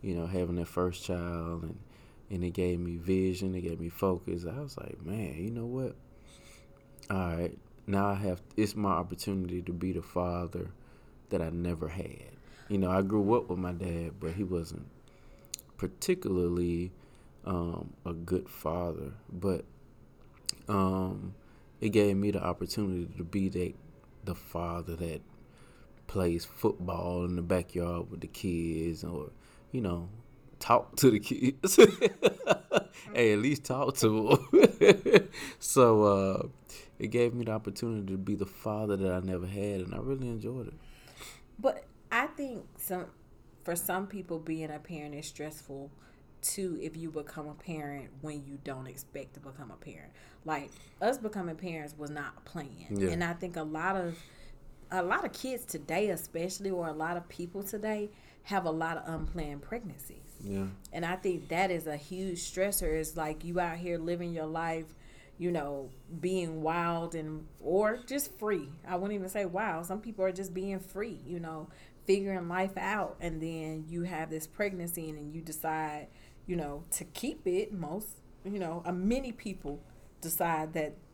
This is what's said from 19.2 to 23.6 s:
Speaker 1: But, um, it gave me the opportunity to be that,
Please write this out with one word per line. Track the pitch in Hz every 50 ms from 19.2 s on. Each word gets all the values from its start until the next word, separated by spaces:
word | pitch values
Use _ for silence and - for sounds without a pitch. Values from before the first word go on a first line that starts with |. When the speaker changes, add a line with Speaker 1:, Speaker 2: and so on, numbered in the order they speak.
| - -
Speaker 1:
But, | 90 87 92 98 92 78 - - - - - - - - - - - - - - - - - - - - -
um, | - 104 98 95 95 92 95 95 92 98 101 98 92 95 - - - - - - - - -
it | - 110
gave | 101 107 104 101 98
me | 95 101 104
the | 98 92 -
opportunity | 90 87 - 92 - - 110 104 95 92 87 87 85 -
to | - 87
be | 85 - 101 95 95
that, | - 90